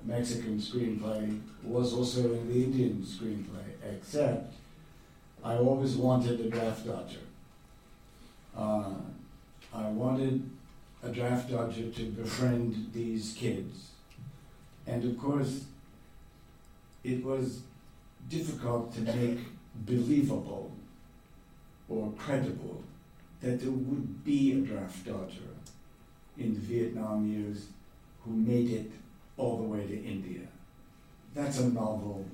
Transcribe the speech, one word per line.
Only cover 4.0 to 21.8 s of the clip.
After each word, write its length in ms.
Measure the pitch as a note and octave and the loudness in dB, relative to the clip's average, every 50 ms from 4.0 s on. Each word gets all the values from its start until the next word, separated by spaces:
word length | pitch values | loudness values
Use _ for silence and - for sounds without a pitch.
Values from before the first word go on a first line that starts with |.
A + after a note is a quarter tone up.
| - - - D3 D3 B2+ A#2 - - - - - - - - - - - - - - - - - - - - - - | -8 -2 2 4 4 4 4 2 -2 -8 -12 -16 -18 -20 -20 -20 -20 -20 -20 -20 -20 -20 -20 -20 -20 -20 -16 -8 -4
I 120 | A2+ A#2 | 0 4
always 400 | A#2+ B2 C3 C3+ C3+ C3+ C3 A#2 | 6 6 6 6 6 4 2 2
wanted 440 | A2+ B2+ B2+ B2+ B2 A#2+ A#2+ A#2+ A2+ | 4 6 6 6 6 6 4 2 2
a 80 | A2+ A2 | 0 0
draft 360 | A2+ A#2 A2+ A2+ G#2+ - - | 0 2 0 0 0 -2 -4
dodger. 400 | A2+ G#2 - - - - - - - - - - - - - - - - - - - - - - - - - - - - - - - - | -4 -4 -6 -6 -8 -10 -12 -14 -16 -16 -18 -20 -20 -20 -20 -20 -20 -20 -20 -20 -20 -20 -20 -20 -20 -20 -20 -20 -20 -20 -20 -20 -14 -6
Uh, 400 | A2+ G#2+ G#2+ G#2+ G#2+ G#2 F#2+ F#2+ - - - - - - - - - - - - - - - - | -2 0 2 2 2 2 0 -4 -6 -8 -8 -10 -12 -14 -16 -18 -20 -20 -20 -20 -20 -16 -10 -6
I 140 | A2+ G#2+ G#2+ | -4 -2 0
wanted 600 | G#2+ A2 B2 C3 C3 C3+ C3+ C3 B2+ B2+ - - - - - - - - - - - - | 0 2 2 2 2 4 2 2 2 2 0 -2 -8 -14 -18 -20 -20 -20 -20 -20 -16 -12
a 80 | - B2 | -8 -6
draft 400 | G#2+ A#2+ B2 B2 B2+ B2 A#2+ B2+ | -2 0 0 2 2 2 0 0
dodger 400 | B2 A#2 A2+ A2+ G#2 A2+ A#2 A#2 | 0 0 0 0 -2 -4 -4 -4
to 140 | - A#2 A2 A2 | -4 -4 -4 -4
befriend 800 | G#2 G#2+ A2+ G#2 - B2 B2+ B2 A#2+ A#2 A#2 A2+ G#2 G#2+ G#2+ - - | -4 -4 -4 -4 0 2 4 4 4 4 2 2 0 -2 -4 -4 -4
these 400 | A#2 A2+ A2+ A2 G#2+ G#2 - - | -2 -2 0 0 -2 -2 -4 -6
kids. 560 | - A#2+ A#2 G2+ G2 - - - - - - - - - - - - - - - - - - - - - - - - - - | -2 0 0 0 0 -2 -6 -8 -12 -16 -18 -20 -20 -20 -20 -18 -16 -14 -14 -14 -16 -18 -20 -20 -20 -20 -20 -20 -14 -8 -4
And 160 | A#2 A#2+ B2 | -2 0 0
of 140 | B2 A#2 - | 0 -2 0
course, 480 | C#3 C#3 C#3+ C#3 A#2+ - - - - - - - - - - - - - - - - - - - - - - - - - - - - - - - - | 0 2 2 2 2 0 -2 -4 -6 -10 -16 -18 -20 -20 -20 -20 -20 -20 -20 -20 -20 -20 -20 -20 -20 -20 -20 -20 -20 -20 -20 -20 -20 -20 -18 -8 -4
it 220 | B2+ B2+ B2+ B2 | -2 -2 -2 0
was 380 | C3 C3+ C3+ B2+ A2+ G#2 - - - - - - - - - - - - - - B2 | 0 0 0 0 -2 -4 -6 -10 -14 -18 -20 -20 -20 -20 -20 -20 -20 -20 -16 -10 -6
difficult 640 | D#3+ D#3+ D#3+ D#3 C#3 B2 B2 B2 A#2+ A#2+ - - - | -4 -4 -2 -2 -4 -4 -2 0 0 0 -2 -2 -4
to 80 | A2 | -4
make 380 | A2 A2+ A#2 A#2+ A#2+ A#2+ A#2+ - - - - - - - - | 0 0 2 4 4 2 2 0 -4 -8 -12 -16 -18 -14 -12
believable 960 | - G#2 - B2 - A#2 - D3+ C#3+ - - - - - - - - - - - - - - - - - - - - - - - - - - - - - - - - | -8 -2 2 2 4 6 6 6 6 6 4 4 0 -2 -4 -6 -8 -8 -8 -10 -14 -16 -18 -20 -20 -20 -20 -20 -20 -20 -20 -20 -20 -20 -20 -20 -20 -20 -20 -20 -18